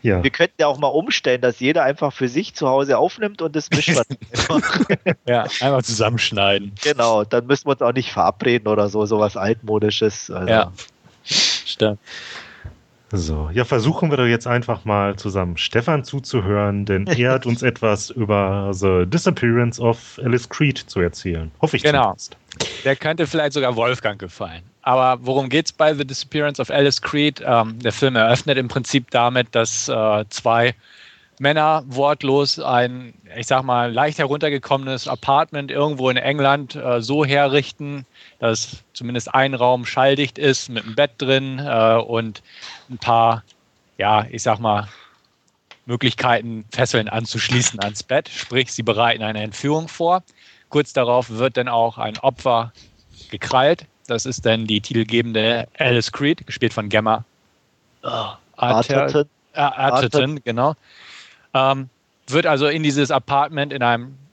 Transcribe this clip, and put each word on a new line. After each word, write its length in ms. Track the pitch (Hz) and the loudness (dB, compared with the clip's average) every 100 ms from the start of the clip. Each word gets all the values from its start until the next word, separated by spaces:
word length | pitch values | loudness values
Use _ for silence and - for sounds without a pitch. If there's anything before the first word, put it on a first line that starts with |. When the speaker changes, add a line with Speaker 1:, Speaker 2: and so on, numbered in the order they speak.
Speaker 1:
Ja. 200 | 117 95 | 2 2
Speaker 2:
Wir 80 | 131 | 0
könnten 240 | - 170 - | 2 0 2
ja 80 | 151 | 0
auch 140 | 139 | 2
mal 80 | 143 | 0
umstellen, 540 | 147 226 - 147 123 | 0 0 -2 0 2
dass 180 | 127 117 | 0 0
jeder 240 | 127 165 | 0 2
einfach 280 | 135 143 147 | 2 0 -4
für 160 | - 127 | -2 -2
sich 280 | 131 220 - | -2 -6 -2
zu 120 | 147 | 0
Hause 300 | 135 139 131 | 2 2 2
aufnimmt 420 | 156 - 208 208 | 2 0 -6 -4
und 120 | 160 151 | -4 -4
das 140 | - | -2
mischen 240 | 160 - 147 | -2 2 0
wir 60 | 113 | 0
dann 80 | 131 - | -6 -8
Speaker 1:
<laughs> 240 | 120 - 156 | -6 0 0
Speaker 2:
einfach. 220 | - 180 - - - - - | 0 -2 0 0 -2 -4 0
Speaker 3:
Ja, 140 | 120 | 0
einfach 400 | 113 - 131 135 | 0 -2 0 0
zusammenschneiden. 880 | 117 110 110 117 - 107 98 101 101 101 | 0 0 0 0 -2 0 2 2 -2 -4
Speaker 2:
Genau, 420 | 147 139 117 107 | -2 2 4 2
dann 220 | 104 120 120 | 2 0 2
müssen 220 | 139 143 | 0 0
wir 60 | |
uns 100 | 139 | 0
auch 100 | 120 | 2
nicht 180 | 127 120 | 0 -4
verabreden 560 | - 87 - 131 120 107 | 2 2 2 2 2 2
oder 220 | 104 104 | 2 2
so, 160 | 107 104 | 0 0
sowas 320 | 107 107 - | 2 2 0
Altmodisches. 920 | 101 113 107 107 107 - 110 - - | -2 -2 0 0 2 2 0 -2 -12
Also. 180 | 95 92 | -6 2
Speaker 3:
Ja, 200 | 110 95 92 - _ _ _ | 2 2 -6 -20 _ _ _
stimmt. 760 | - - - - - - 110 101 - - - - - - - - _ _ _ | -4 0 0 -2 -8 0 0 0 -12 -18 -16 -16 -18 -18 -20 -20 _ _ _
Speaker 1:
So, 360 | 101 80 76 76 | -6 -2 -4 -2
ja, 120 | 95 120 | -2 0
versuchen 440 | 127 110 160 160 | 2 2 0 0
wir 60 | 139 | 2
doch 100 | 120 | 2
jetzt 220 | 117 123 | 2 0
einfach 380 | 123 120 104 107 | -2 0 -4 0
mal 320 | 101 101 98 | 0 0 -2
zusammen 400 | 107 95 90 85 | -4 -2 -2 -4
Stefan 480 | - 113 120 151 127 | -2 0 0 -2 -2
zuzuhören, 800 | 139 - 123 95 104 104 101 101 | -10 -4 -2 0 0 0 -2 -2
denn 220 | 95 101 | -2 0
er 260 | 127 123 | 2 2
hat 120 | 131 123 | 2 0
uns 160 | 117 | 0
<laughs> 0 | |
etwas 480 | 127 120 110 104 - | 0 0 0 0 -4
über 600 | - 104 104 98 98 98 | -6 0 2 2 0 -2
The 300 | 92 98 92 90 | 0 2 2 2
Disappearance 760 | 165 190 135 120 117 120 113 | 0 0 0 2 2 0 0
of 360 | 117 113 - - | 0 0 -6 -6
Alice 240 | 127 123 - | 0 0 -2
Creed 300 | - 151 131 | -2 0 0
zu 240 | - 98 | -6 -2
erzählen. 500 | 87 - 92 82 80 - | -2 -2 -6 -6 -8 -4
Hoffe 140 | 156 - | -2 2
ich 80 | |
Speaker 3:
Genau. 200 | 151 143 113 95 | 2 4 2 -2
Speaker 1:
zumindest. 220 | - - _ - - - 135 | -14 -20 _ -10 -8 -4 -2
Speaker 3:
Der 100 | 135 | 0
könnte 320 | 156 160 151 | -2 -2 -2
vielleicht 240 | 160 147 | 0 -2
sogar 220 | 143 131 113 | 0 -2 0
Wolfgang 420 | 120 123 110 101 | 0 0 -4 -6
gefallen. 460 | 92 - 92 85 90 _ | -12 -10 -12 -12 -20 _
Aber 340 | - 127 127 127 | 0 4 4 2
worum 280 | 123 131 131 | 0 -2 2
geht's 240 | 143 165 | 0 -2
bei 200 | - 156 | 2 2
The 120 | 147 139 | 2 -6
Disappearance 560 | 131 - 151 147 143 | -8 -6 -4 -4 -4
of 100 | - | -2
Alice 300 | 143 143 - | 2 2 2
Creed? 420 | - 147 147 143 - | -2 0 0 0 2
Ähm, 340 | 120 110 113 | 2 2 -2
der 120 | 120 | -4
Film 240 | - 135 123 | 0 2 4
eröffnet 420 | 113 123 - 131 | 4 4 2 0
im 120 | 127 | 0
Prinzip 420 | 143 117 139 123 | -4 0 -2 2
damit, 360 | 123 120 127 120 | 2 2 2 0
dass, 380 | 120 113 - - | 0 0 -2 -4
äh, 340 | 117 107 107 107 | 0 2 2 -2
zwei 440 | - 120 117 120 123 _ - - _ _ _ | -4 0 2 2 -2 _ -20 -20 _ _ _
Männer 440 | 135 156 156 156 131 | 0 2 2 0 -2
wortlos 720 | 123 143 147 139 139 143 - | -2 0 0 2 2 2 -2
ein, 540 | 135 123 123 127 123 - - 120 | 0 2 0 -4 -16 -20 -18 -12
ich 120 | 120 | 0
sag 160 | 131 | 0
mal, 280 | 131 123 120 | 2 0 0
leicht 280 | 117 151 156 | 0 -2 -2
heruntergekommenes 880 | 139 143 151 139 - 139 135 131 139 | -2 0 -2 -4 -2 -2 -2 -6 -6
Apartment 640 | 127 - 139 160 147 139 | -6 2 2 2 -4 -6
irgendwo 380 | 135 151 143 127 | -2 -2 0 0
in 60 | 123 | 2
England, 580 | 127 147 139 143 131 147 | 0 2 2 2 -2 -8
äh, 260 | 131 120 | -2 -2
so 240 | 113 147 143 | 0 0 2
herrichten, 800 | 143 143 139 139 - 143 143 131 _ - _ | 2 4 2 -2 -10 -12 -12 -14 _ -20 _
dass 380 | 120 110 - - _ | -2 -2 -6 -12 _
zumindest 400 | - 120 120 - | -12 -6 -6 0
ein 200 | 131 135 131 | 0 0 2
Raum 300 | 123 127 120 | 2 2 -2
schalldicht 520 | - 135 139 143 - | 2 2 2 -2 0
ist, 320 | 143 131 - | 0 0 -4
mit 140 | 117 | -10
einem 100 | 110 110 | -6 -2
Bett 160 | 143 _ | -2 _
drin, 380 | 131 135 135 131 | 0 0 0 -8
äh, 360 | 143 117 113 113 | -2 2 4 4
und 460 | 113 113 113 104 _ - - - _ | 2 -4 -4 -10 _ -20 -20 -20 _
ein 60 | 123 | -6
paar, 440 | - 117 117 113 - _ _ _ _ - | 2 4 4 2 -6 _ _ _ _ -4
ja, 280 | 98 107 104 | 2 2 0
ich 140 | 113 | -4
sag 160 | 123 104 | -2 0
mal, 280 | 113 104 104 - - _ _ _ _ _ _ - - | 0 -2 -4 -16 -20 _ _ _ _ _ _ -20 -8
Möglichkeiten, 800 | 120 127 - 127 120 117 110 104 | -2 0 0 0 0 -2 -10 -8
Fesseln 380 | - 123 120 107 | -2 0 0 0
anzuschließen 720 | 113 117 117 - 123 120 107 | -4 -4 -4 0 0 0 -4
ans 240 | 101 104 | -8 -8
Bett. 260 | - 139 - | -2 -2 -2
Sprich, 420 | - - 123 127 | -14 -4 -2 -2
sie 120 | - | -4
bereiten 400 | 110 107 117 113 | -2 2 2 0
eine 180 | 107 107 | -4 -6
Entführung 460 | 107 101 143 156 160 | -8 -6 -4 -4 -4
vor. 340 | - 170 185 _ _ - _ _ | -4 0 0 _ _ -20 _ _
Kurz 240 | 147 143 | -2 0
darauf 360 | - 120 123 120 | 0 2 2 0
wird 280 | 110 127 123 | -2 -2 0
dann 100 | 123 | -2
auch 300 | 117 113 113 | 0 0 -2
ein 200 | 110 110 | -8 -2
Opfer 520 | 135 123 135 117 117 - - _ _ - - | -2 0 0 0 -2 -10 -20 _ _ -20 -14
gekrallt. 540 | - - 127 139 170 - _ - | -12 0 4 4 2 -4 _ -6
Das 180 | 117 - | -6 -4
ist 180 | 120 117 | -2 0
dann 220 | 113 110 | 0 0
die 120 | 107 | -2
titelgebende 840 | 107 117 110 117 117 110 110 117 113 - | 0 -2 0 0 0 0 0 0 -4 -2
Alice 340 | 135 123 - | 2 2 0
Creed, 340 | - 143 170 - | -2 -2 -2 -6
gespielt 280 | - 117 | -4 -2
von 160 | - 104 | -2 0
Gemma, 340 | 107 110 110 - _ _ _ _ _ _ _ | 2 2 0 -2 _ _ _ _ _ _ _
äh, 40 | - | -8
Arter-, 300 | 117 110 - _ - | -6 -8 -12 _ -4
Speaker 2:
Arterton. 640 | 123 127 120 135 139 147 147 _ _ | 0 2 2 2 2 0 -2 _ _
Speaker 3:
äh, 60 | 156 | -2
Arterton, 340 | 143 - 135 | -2 0 0
Speaker 2:
Arterton. 460 | 127 123 147 135 151 | 2 2 2 0 -4
Speaker 3:
genau. 320 | 123 117 139 151 _ - - - - _ _ | -6 0 -2 -2 _ -20 -20 -20 -20 _ _
Ähm, 360 | 131 135 139 131 _ _ _ - | 2 2 0 -4 _ _ _ -2
wird 180 | 143 170 | 0 2
also 220 | 143 147 | 2 2
in 140 | 160 | 2
dieses 280 | 151 139 139 | 0 2 0
Apartment, 600 | 139 - 139 147 156 143 | 0 0 0 0 -2 -6
in 100 | 139 | 0
einem 320 | 120 117 123 - - | 0 0 -2 -18 -20